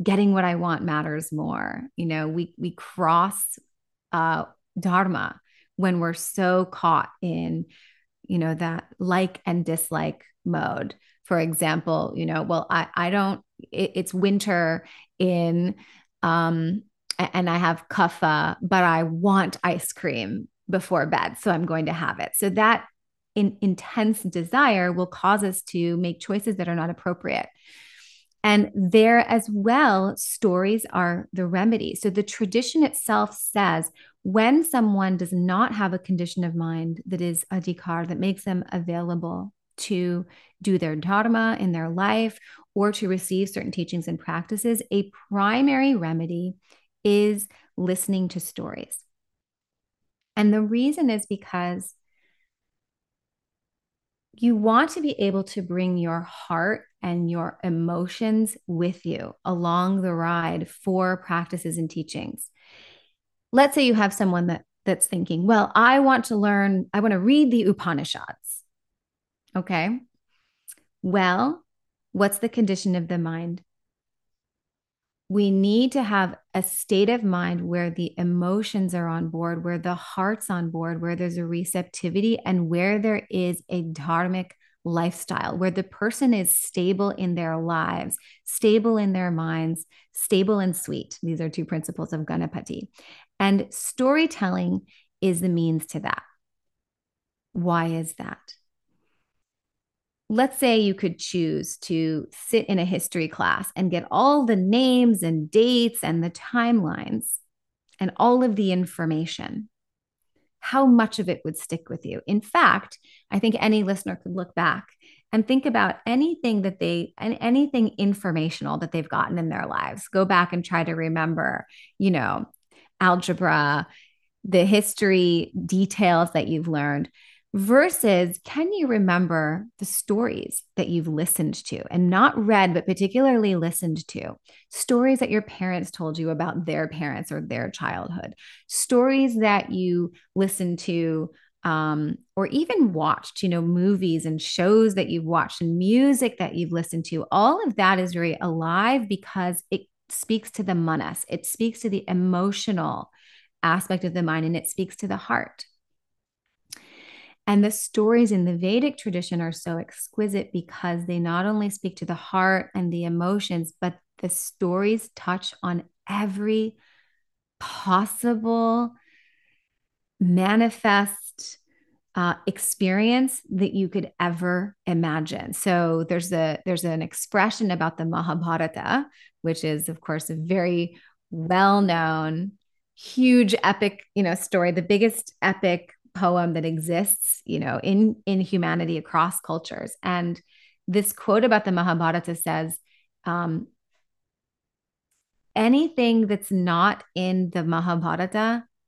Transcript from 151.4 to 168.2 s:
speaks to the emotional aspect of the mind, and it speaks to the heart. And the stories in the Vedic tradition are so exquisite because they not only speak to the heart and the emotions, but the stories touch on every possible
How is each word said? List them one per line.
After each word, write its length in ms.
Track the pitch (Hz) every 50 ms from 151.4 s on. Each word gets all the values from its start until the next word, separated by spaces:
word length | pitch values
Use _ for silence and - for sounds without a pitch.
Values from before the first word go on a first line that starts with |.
| -
speaks 340 | - - - 226 233 226 -
to 100 | - 214
the 140 | 196 - -
emotional 1040 | - 185 180 180 185 180 175 190 202 202 - - 226 202 175 156 147 - - - _ _ _ _ _ - - _ _ _ - -
aspect 400 | 165 170 190 - - 185 180 190
of 100 | 175 165
the 80 | 180
mind, 240 | 170 160 156 160 160
and 100 | 160 170
it 140 | - - -
speaks 280 | - - 185 190 -
to 100 | - 208
the 100 | 190 196
heart. 480 | 190 - - 233 - - - - - - _ _ _ _ _ _ _ _ _ _ _ _ _ _ _ _ _ _ _ _ - - - - - - - - - - - - - _ _ - 208
And 140 | 208 202 208
the 80 | 214
stories 600 | 208 - - - - 214 208 220 233 240 240 208 208
in 100 | 185 175
the 140 | 180 175
Vedic 400 | 170 180 185 220 247 285 285 285
tradition 420 | - - 214 175 180 175 - 180 170
are 140 | 165 165 165
so 240 | - - 175 165
exquisite 760 | 165 - - - - - - - 220 214 202 196 196 - -
because 540 | - 175 175 - - - - 175 170 170 175
they 120 | 180 175
not 280 | 175 170 170 170 175 190
only 240 | 214 214 214 208 202
speak 260 | 202 - - 180 190
to 80 | - 170
the 80 | - 170
heart 580 | - - - - 190 185 190 190 185 - - -
and 160 | 190 180 175
the 140 | 170 170 170
emotions, 680 | 170 170 170 175 185 202 208 202 - 180 170 165 165 - -
but 160 | 185 175 175 _ _ _ _
the 120 | - - 180
stories 800 | - - - - - - 190 180 180 190 202 208 226 220 - - -
touch 380 | - - 180 180 190 - - - - -
on 200 | 180 175 170 - _ _ _ - -
every 640 | 196 208 214 196 190 196 208 214 220 220 220 220 - _ _ _ _ _ _ _ _ _ _ _ _ _ _ _ _
possible 1300 | - - - - - - 196 180 190 214 196 - -